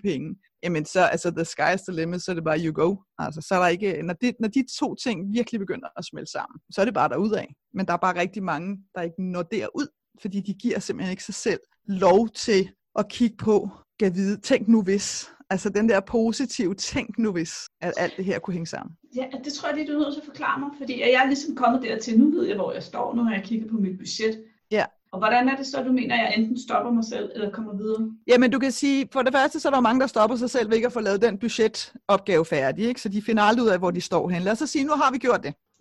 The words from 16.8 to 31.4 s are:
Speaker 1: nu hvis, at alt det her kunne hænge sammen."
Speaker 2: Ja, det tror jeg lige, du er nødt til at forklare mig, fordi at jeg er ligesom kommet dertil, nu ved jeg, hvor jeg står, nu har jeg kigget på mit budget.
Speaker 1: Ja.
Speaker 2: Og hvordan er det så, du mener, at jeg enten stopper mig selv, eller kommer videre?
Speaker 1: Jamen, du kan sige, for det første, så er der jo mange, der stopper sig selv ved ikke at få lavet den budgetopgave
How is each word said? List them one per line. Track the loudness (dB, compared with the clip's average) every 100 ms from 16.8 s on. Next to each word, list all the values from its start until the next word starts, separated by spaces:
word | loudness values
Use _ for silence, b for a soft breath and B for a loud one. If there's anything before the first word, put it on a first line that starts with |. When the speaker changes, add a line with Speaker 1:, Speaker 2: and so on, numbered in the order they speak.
| -4 -4 -4 -2
Speaker 1:
nu | -2
hvis, | 0 -4 -8 -16 _
at | -6 -2
alt | -2 -2
det | -4
her | -4
kunne | -4
hænge | -6 -6
sammen." | -10 -12 -16 _ -8
Speaker 2:
Ja, | -8 -8 -10
det |
tror | -6 -4
jeg | -4
lige, | -2
du | -2
er |
nødt | -2
til | -4
at | -12
forklare | -6 -4 -4
mig, | -4 -8
fordi | -8 0
at | 4
jeg | 4
er | 4
ligesom | 2 -2 0
kommet | 2 2
dertil, | 0 -4 2 6
nu | 8
ved | 6 0
jeg, | 0
hvor | -2
jeg | -6
står, | -8 -6 -4 0
nu |
har | 0
jeg | 0
kigget | -2 -4 -2
på | -2
mit | -2 -4
budget. | -8 -4 -2 -4 B B -4
Speaker 1:
Ja. | -2 -2 _ _
Speaker 2:
Og | -2
hvordan | 2 4 2
er | 0
det | -4
så, | -4
du | 0
mener, | 0 2 0
at |
jeg | 0 0
enten | 0 -2 -2
stopper | -2 0
mig | 0
selv, | 0 -4 -6 -6
eller | -6
kommer | -6 -8 -6
videre? | -4 -2 -4 -4 4
Speaker 1:
Jamen, | 4 6
du | 2
kan | 0
sige, | 0 0 0 0
for | -2
det | 2
første, | 2 2 0
så | 0
er |
der | 2
jo |
mange, | 4 4
der | 2
stopper | 4 2 2
sig | -2
selv | 0 2
ved | 2
ikke | 0
at |
få | 0
lavet | 0 2
den | 2
budgetopgave | 2